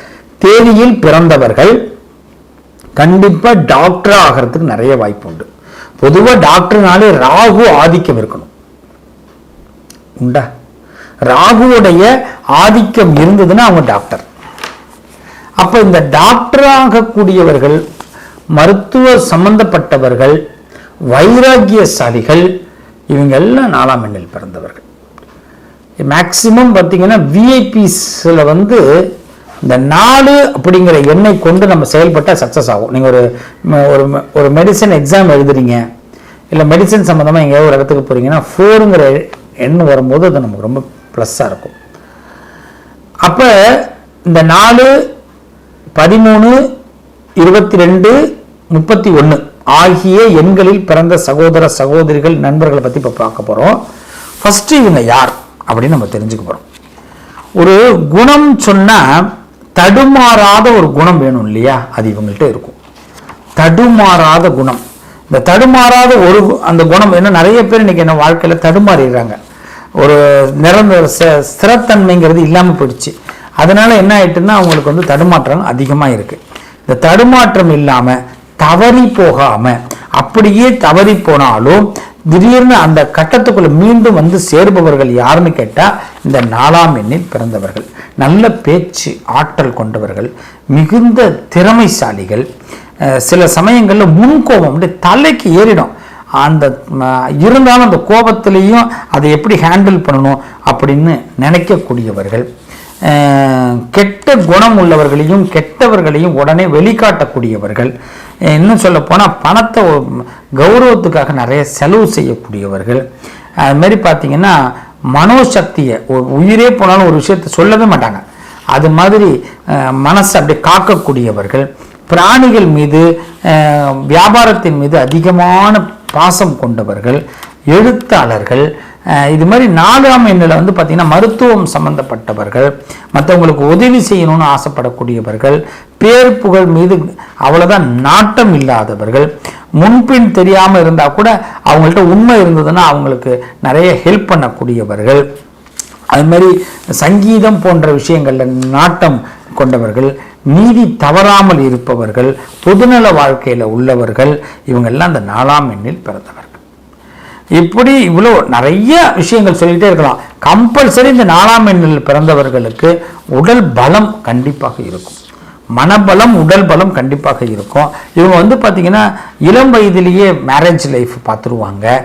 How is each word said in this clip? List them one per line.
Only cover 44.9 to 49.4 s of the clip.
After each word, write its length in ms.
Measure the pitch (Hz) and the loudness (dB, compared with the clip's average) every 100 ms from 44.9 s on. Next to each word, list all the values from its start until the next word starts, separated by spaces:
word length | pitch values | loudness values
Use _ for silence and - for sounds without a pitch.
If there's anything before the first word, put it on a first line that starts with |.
| 277 - - - _ _ _ _ _ - | 2 -2 -10 -20 _ _ _ _ _ -10
பதிமூணு, 840 | - 165 220 220 214 226 262 269 - - _ _ _ _ | -2 2 4 4 4 4 2 0 -6 -20 _ _ _ _
இருபத்தி 420 | - 170 202 180 180 | 0 2 2 2 0
ரெண்டு, 640 | 175 185 208 269 - - - _ - | 2 2 2 2 -2 -6 -20 _ -4
முப்பத்தி 420 | 160 156 202 196 | -2 0 0 2
ஒண்ணு 400 | 156 156 151 | 2 2 0